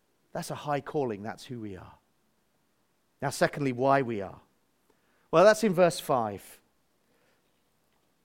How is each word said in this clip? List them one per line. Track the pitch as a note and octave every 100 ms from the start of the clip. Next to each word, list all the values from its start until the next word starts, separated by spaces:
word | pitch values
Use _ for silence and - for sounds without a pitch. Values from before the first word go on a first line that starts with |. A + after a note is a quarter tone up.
| _ _ _
That's | F3+ -
a |
high | D3 D3+ C#3+
calling. | - D#3 C3 G2+
That's | G#2+ F#2
who | - A#2+
we | G#2+
are. | F2+ - - _ _ _ _ _ _ _ _ _ _ _ _
Now, | C#3
secondly, | - E3+ - C#3
why | A#2+ C3+ C#3
we | A#2+ G#2+
are. | F#2 - _ _ _ _ _ _ _ _ _
Well, | E3
that's | G3+ G#3+
in | A3+
verse | F3 F3 -
five. | - C3 A2 G2 - - _ _ _ _ _ _ _ _ _ _ _ _ _ _ _ _